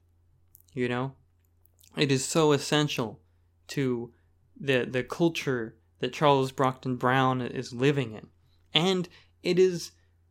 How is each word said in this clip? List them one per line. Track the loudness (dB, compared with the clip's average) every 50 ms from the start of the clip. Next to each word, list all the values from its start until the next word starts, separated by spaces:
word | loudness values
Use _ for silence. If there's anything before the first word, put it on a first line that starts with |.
| _ _ _ _ _ _ _ _ _ _ -20 _ _ _ -8
you | -6 -4 -4
know? | -2 -4 -6 -6 -8 _ _ _ _ _ _ _ _ _ _ _ _ _ _ _ -2
It | -2 2 2
is | 2 0 0
so | 0 2 2 4 4
essential | 4 2 0 0 0 0 0 0 -2 -4 -6 -6 -8 -14 _ _ _ _ _ _ _ _ _
to | -8 -6 -4 -2 -2 -2 -4 -6 -10 -16 _ _ _ _ _ _ _ _ -8
the, | -2 0 0 0 0
the | 0 -2 -4 -4
culture | -4 -2 0 0 0 2 -2 -4 -2 -2 -2 -4 -8 -10 _ _ _ _ _
that | -6 -6 -2
Charles | 2 4 4 4 4 2 0 -2
Brockden | 0 0 0 0 -2 -6 -6 -4
Brown | 0 0 2 2 4 2 2 0 -2
is | -4 -6 -6 -8 -8 -8 -4
living | 0 2 2 2 0 -4 -6 -10
in. | -14 -16 -20 _ _ _ _ _ _ _ _ 0
And | 0 2 2 0 0 -2 -6 -12 -20 _ _ _ _ -4
it | 0 4 4
is, | 4 4 2 -2 -8 -12 -16 _ _ _ _ _ _ _